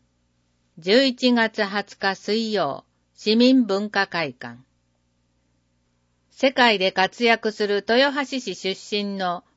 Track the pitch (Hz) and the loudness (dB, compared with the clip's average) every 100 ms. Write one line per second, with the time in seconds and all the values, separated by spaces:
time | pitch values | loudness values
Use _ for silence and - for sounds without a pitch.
0 | _ _ _ _ _ _ _ - 165 233 | _ _ _ _ _ _ _ -10 0 2
1 | 269 247 254 240 220 - 196 202 202 - | 2 0 0 2 0 -2 -4 -4 -8 -6
2 | 196 190 - 220 220 208 147 - - _ | -4 -4 -4 -4 -2 -2 -2 -6 -14 _
3 | _ _ 214 226 247 262 214 196 208 208 | _ _ 0 4 6 6 2 -2 -2 -4
4 | 196 170 151 123 120 120 _ _ _ _ | -2 -4 -6 -8 -16 -16 _ _ _ _
5 | _ _ _ _ _ _ _ _ _ _ | _ _ _ _ _ _ _ _ _ _
6 | _ _ _ - 262 269 240 202 185 185 | _ _ _ -2 -2 2 2 4 0 0
7 | 190 - 233 226 220 208 208 202 196 240 | -2 0 0 2 -2 -4 -2 -2 0 2
8 | 285 277 269 262 208 180 185 190 - 208 | 2 -2 -6 -8 -8 -8 -8 -8 -6 -6
9 | 202 196 180 175 - | -6 -6 -6 -6 -12